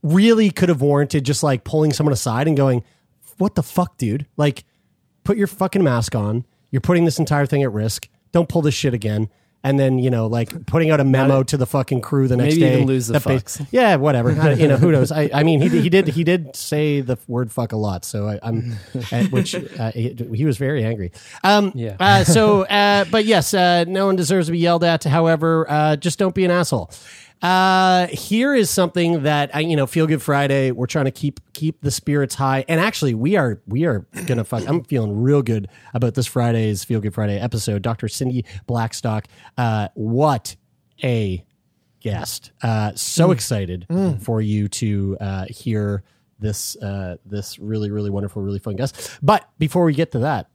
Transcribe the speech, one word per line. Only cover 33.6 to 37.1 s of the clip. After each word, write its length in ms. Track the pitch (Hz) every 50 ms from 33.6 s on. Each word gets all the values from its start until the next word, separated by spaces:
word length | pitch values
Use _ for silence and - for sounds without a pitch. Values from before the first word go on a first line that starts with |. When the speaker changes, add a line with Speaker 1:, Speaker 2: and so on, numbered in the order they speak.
| _
Speaker 1:
we 200 | - 104 123 160
are 200 | 170 123 101 - _ _ - 185 170
gonna 160 | 131 117 110
fuck, 200 | - - 117 110 -
I'm 140 | 139 - 113
feeling 360 | _ - 127 113 104 104 104
real 220 | 117 131 143 143
good 260 | 131 110 113 110 98 98 _ - - - -
about 180 | 120 120 120 104
this 140 | - 123 -
Friday's 560 | - 131 120 117 117 113 110 107 104 95 -
Feel 160 | - 120 110
Good 140 | 101 107